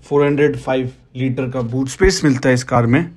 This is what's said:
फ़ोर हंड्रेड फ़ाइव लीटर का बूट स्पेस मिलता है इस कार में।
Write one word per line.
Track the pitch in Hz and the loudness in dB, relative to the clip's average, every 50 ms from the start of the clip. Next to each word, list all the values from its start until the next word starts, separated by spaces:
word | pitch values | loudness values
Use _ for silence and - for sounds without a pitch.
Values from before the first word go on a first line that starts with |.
| _ | _
फ़ोर | - 147 143 143 | -2 0 2 2
हंड्रेड | 143 147 143 147 147 131 | 2 2 2 2 0 0
फ़ाइव | 123 - - 131 135 127 123 - _ _ _ _ | -2 -4 -4 -4 -2 -4 -6 -10 _ _ _ _
लीटर | 127 131 131 127 135 131 127 | -6 -4 -4 -2 -4 -6 -6
का | 127 131 | -6 -6
बूट | 120 113 120 131 135 131 | -6 -4 -4 -4 -4 -4
स्पेस | - - 190 190 185 175 - | -2 2 2 2 2 2 2
मिलता | 151 131 123 - 139 | 2 0 2 2 2
है | 127 | 0
इस | 123 127 | 0 0
कार | - 131 123 117 | 0 0 0 2
में। | 113 120 147 175 170 - | 4 2 2 0 -2 -8